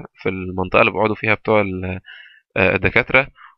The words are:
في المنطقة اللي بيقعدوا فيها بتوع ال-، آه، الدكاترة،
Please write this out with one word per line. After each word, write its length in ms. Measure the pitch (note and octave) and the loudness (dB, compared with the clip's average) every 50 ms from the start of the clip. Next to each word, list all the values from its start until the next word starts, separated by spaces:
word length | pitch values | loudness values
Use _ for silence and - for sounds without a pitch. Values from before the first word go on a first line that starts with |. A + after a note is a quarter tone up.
| - - _ | -12 -16 _
في 140 | - - G2+ | -8 -6 -6
المنطقة 520 | F#2+ F#2+ F#2 F#2 F#2 F#2 F#2+ F#2 - A2 | -4 -4 -8 -6 -6 -6 -4 0 2 2
اللي 100 | A2+ A2+ | 2 2
بيقعدوا 240 | G2 F2+ G#2+ G#2+ G#2+ | 2 0 0 -2 -2
فيها 180 | - - A2 G#2+ | -2 -2 -2 -2
بتوع 280 | - - - A2 G#2+ | -2 0 0 2 2
ال-، 380 | G#2 G2 F#2 F#2 F#2 F#2 F#2 F#2 - - - - - - - _ _ _ _ | 2 0 -4 -6 -6 -6 -8 -8 -10 -14 -20 -20 -20 -20 -20 _ _ _ _
آه، 180 | - F#2+ F#2 F#2 | 2 2 2 2
الدكاترة، 520 | G2+ - F#2+ - A2+ - - - C3 C3+ - - _ - - _ | 2 0 2 2 2 0 2 2 2 2 0 -6 _ -20 -20 _